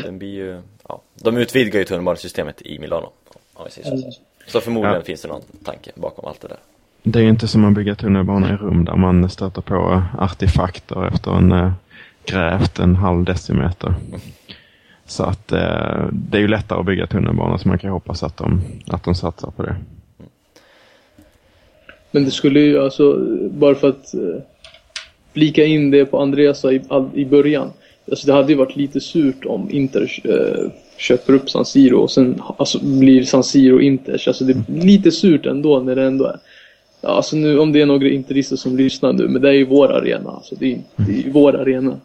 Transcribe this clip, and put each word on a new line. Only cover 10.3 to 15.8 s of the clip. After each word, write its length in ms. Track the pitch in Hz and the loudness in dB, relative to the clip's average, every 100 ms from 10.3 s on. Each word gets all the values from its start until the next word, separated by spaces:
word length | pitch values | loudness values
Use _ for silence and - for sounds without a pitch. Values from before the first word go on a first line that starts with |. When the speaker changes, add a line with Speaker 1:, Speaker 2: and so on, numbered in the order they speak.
| - 95 - 90 - - 92 92 | -2 0 0 -2 -6 -12 -8 -4
Speaker 3:
efter 240 | - 101 | -4 -2
en, 200 | 92 92 | 2 2
eh, 200 | 90 90 92 _ - - _ - | 2 0 -4 _ -20 -20 _ -8
grävt 540 | 95 82 92 92 - | -4 -2 -2 -4 0
en 160 | 90 92 | 0 2
halv 280 | 98 87 90 | 0 0 -2
decimeter. 680 | 87 - 78 78 87 - 90 - 90 - - _ - _ _ _ _ _ | -4 -4 -4 -4 -6 -6 -6 -8 -16 -18 -20 _ -20 _ _ _ _ _
Så 180 | - | -8
att, 280 | - 95 - | -6 -6 -4
eh, 560 | 90 85 82 | -2 -2 -4